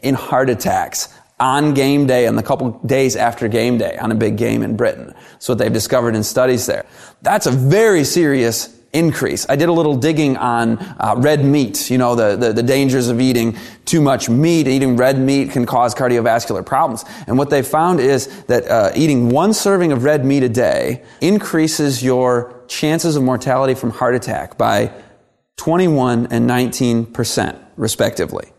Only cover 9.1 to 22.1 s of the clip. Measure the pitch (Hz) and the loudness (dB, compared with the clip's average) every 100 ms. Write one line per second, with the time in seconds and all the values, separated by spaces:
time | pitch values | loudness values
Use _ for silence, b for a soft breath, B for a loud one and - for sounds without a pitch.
9.1 | - - - - 143 170 170 151 139 143 | 0 -2 -4 -2 0 2 2 2 2 0
10.1 | 160 151 131 123 117 113 113 - - 107 | 2 0 0 -2 0 0 -2 -6 -6 -2
11.1 | 110 139 151 139 147 123 101 - 127 123 | 0 2 2 2 2 0 -4 -2 0 2
12.1 | 120 107 101 120 110 120 135 139 131 120 | 2 0 2 0 0 0 2 2 0 0
13.1 | 120 131 120 117 107 B B - 170 143 | 0 2 2 0 -4 B B -2 2 2
14.1 | 131 - 117 160 170 135 135 131 120 127 | 0 0 2 4 2 2 2 2 2 2
15.1 | 139 131 139 139 - 120 131 123 117 131 | 2 2 0 0 -2 0 2 0 0 0
16.1 | 120 117 117 - 101 92 135 139 - - | 2 2 0 -2 -8 -2 0 0 -4 -12
17.1 | B B 127 139 147 127 151 160 175 127 | B B -2 2 0 0 0 2 2 2
18.1 | 135 - B - - - 113 98 - 156 | 0 -2 B -2 -2 2 2 2 2 2
19.1 | 135 120 127 190 214 202 196 175 135 131 | 2 2 2 2 0 0 0 2 0 0
20.1 | 151 131 139 127 117 110 64 62 117 B | 0 2 2 0 2 0 0 -2 -6 B
21.1 | B 156 208 - 165 160 156 147 127 127 | B 0 0 0 0 0 0 -2 0 0